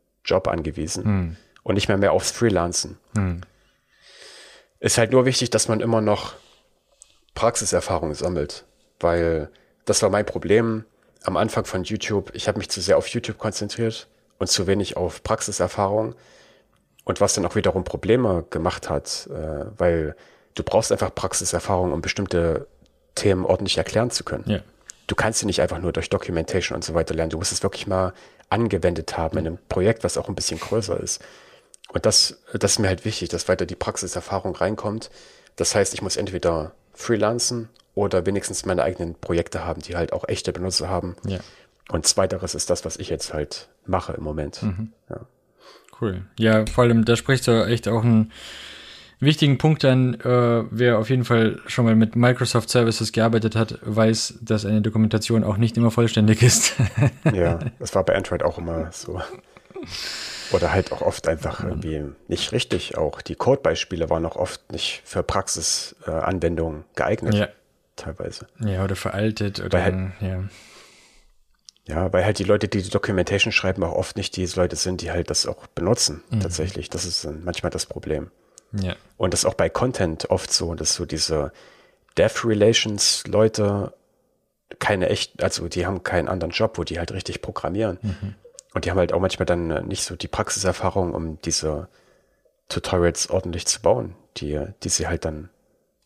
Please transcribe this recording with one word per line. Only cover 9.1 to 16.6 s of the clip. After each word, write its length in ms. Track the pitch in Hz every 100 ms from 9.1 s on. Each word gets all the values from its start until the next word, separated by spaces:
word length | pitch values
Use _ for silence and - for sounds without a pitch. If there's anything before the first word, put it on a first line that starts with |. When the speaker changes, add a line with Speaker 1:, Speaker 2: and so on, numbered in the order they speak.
| 85 82 80 76 _ _ _
Speaker 1:
das 180 | - 101
war 80 | 104
mein 160 | 101 104
Problem 580 | - - 104 117 110 110 _ _ _
am 140 | 98 90
Anfang 280 | 110 -
von 200 | 101 95
YouTube. 460 | 90 107 - 104 -
Ich 140 | - -
habe 100 | 107
mich 120 | 95
zu 100 | -
sehr 180 | 92 113
auf 80 | -
YouTube 320 | 120 - 104
konzentriert 720 | 110 - 104 - 113 110 - _ _ -
und 100 | 95
zu 180 | - 90
wenig 300 | 98 95 -
auf 260 | 87 -
Praxiserfahrung. 920 | - 110 - 104 90 - 98 107 110 - _ - _ _